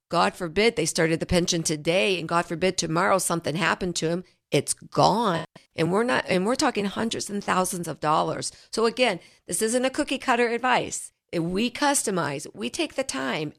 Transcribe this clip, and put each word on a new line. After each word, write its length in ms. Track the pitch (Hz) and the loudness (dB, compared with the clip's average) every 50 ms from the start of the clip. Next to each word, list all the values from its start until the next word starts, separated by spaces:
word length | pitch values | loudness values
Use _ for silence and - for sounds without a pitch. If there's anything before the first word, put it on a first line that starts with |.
| _ | _
God 280 | - - 170 185 202 - | -2 0 2 2 2 0
forbid, 420 | - 185 165 151 190 214 233 226 | -4 -8 -4 0 2 2 2 2
they 80 | - 160 | 0 -2
started 340 | 151 - - 165 160 165 160 | 0 0 2 2 2 2 0
the 60 | 175 | 0
pension 380 | - 185 180 175 - - 165 160 | 2 2 2 2 2 0 0 0
today 540 | - 160 151 151 165 170 190 214 208 185 | -2 -2 -2 0 0 2 2 2 2 0
and, 120 | 170 165 160 | -2 -2 -2
God 160 | 170 170 175 | 0 0 0
forbid, 320 | - 175 156 185 190 185 | -2 -2 0 0 0 0
tomorrow 400 | - 175 160 160 170 190 208 196 | 0 -2 0 0 2 2 4 2
something 380 | 185 - - 170 170 - - 147 | 2 2 0 -2 -2 -2 -2 0
happened 400 | 180 - 160 196 - 196 180 165 | 2 2 2 2 0 -2 -4 -2
to 120 | - 165 160 | -2 -2 -2
'em, 140 | 170 185 180 _ _ _ _ _ | -2 -4 -6 _ _ _ _ _
it's 220 | - 147 135 - - | 0 0 0 0 -4
gone. 720 | - - - - - 143 160 175 220 240 202 170 160 160 - - - _ _ - | -8 -10 -4 2 4 4 6 4 4 2 0 0 -2 -4 -8 -14 -20 _ _ -4
And 160 | - 160 165 | -2 0 0
we're 120 | 180 208 233 | 0 0 0
not, 180 | 247 254 - - - | 0 0 -2 0 0
and 160 | 185 180 185 | 0 0 2
we're 100 | 214 254 | 0 0
talking 300 | 269 302 262 226 208 202 | 0 0 0 0 0 -2
hundreds 440 | 196 - 220 220 226 208 190 175 - | -2 -2 -4 -4 -4 -4 -6 -6 -6
and 140 | 202 202 196 | -8 -4 -2
thousands 460 | - 185 180 185 180 - 175 170 165 | 0 2 2 0 0 -2 -6 -6 -6
of 100 | 143 - | -6 -2
dollars. 520 | - 151 156 170 175 160 - - - - - - - _ | 0 2 2 2 2 0 -2 -4 -6 -8 -10 -14 -16 _
So 140 | - 226 220 | -2 0 0
again, 340 | 226 226 - 254 233 185 165 - - _ _ _ | 0 2 2 2 2 0 -2 -6 -16 _ _ _
this 140 | - 180 - | -6 -4 -2
isn't 220 | 220 220 240 254 247 | 0 0 2 0 0
a 60 | 262 | 0
cookie 300 | 262 - 294 - 285 - | 0 -2 -2 -2 -4 -2
cutter 280 | - - 247 240 240 | 0 2 2 2 2
advice. 640 | 226 233 233 247 254 247 190 120 90 - - - - _ _ _ _ | 0 0 0 0 2 2 2 0 -2 -6 -10 -10 -12 _ _ _ _
If 100 | - 175 | -4 -2
we 280 | 160 170 180 196 233 240 | -2 0 0 0 -2 -2
customize, 720 | 240 - 285 285 285 285 - 233 196 175 156 139 139 143 - - - | 0 0 2 2 2 2 0 0 0 0 0 -2 -4 -6 -8 -12 -10
we 160 | - 214 240 | -8 -8 -6
take 240 | - - 320 - - | -4 -4 -4 -4 -4
the 100 | - 269 | -4 -4
time. 480 | - - 269 269 262 220 156 156 151 - | -4 -4 -4 -2 -2 -2 -2 -4 -6 -6